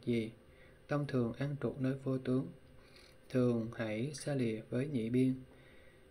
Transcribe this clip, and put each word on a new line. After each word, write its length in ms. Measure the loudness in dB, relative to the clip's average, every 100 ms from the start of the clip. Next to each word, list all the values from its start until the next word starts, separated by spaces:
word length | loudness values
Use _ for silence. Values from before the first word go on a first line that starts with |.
gì, 280 | 0 0 0 -8 -20 -20 -20 -18 -4
tâm 180 | -2 0
thường 260 | 0 0 0
an 180 | -4 -2
trụ 140 | -2 0
nơi 160 | -2 -2
vô 140 | -2 -2
tướng. 280 | 2 0 0 -10 -20 -20 -20 -20 -20 -20 -2
Thường 400 | 2 4 4 -2 -4
hãy 340 | -4 -2 -2
xa 200 | -4 -2
lìa 260 | 0 0 0 -2
với 160 | -2 0
nhị 240 | 0 2
biên, 240 | 4 4 2 -6 -20 -20 -20 -20 -20 -20